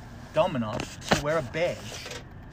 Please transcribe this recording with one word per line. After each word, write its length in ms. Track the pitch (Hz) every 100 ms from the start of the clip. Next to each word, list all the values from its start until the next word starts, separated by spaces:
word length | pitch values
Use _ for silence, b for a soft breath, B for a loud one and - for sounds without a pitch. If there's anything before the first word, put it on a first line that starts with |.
| - - -
dumb 200 | 151 180 139
enough 440 | 110 - - - -
to 140 | 151
wear 140 | 147 160
a 40 |
badge?" 800 | 131 160 170 - 110 - - - - - -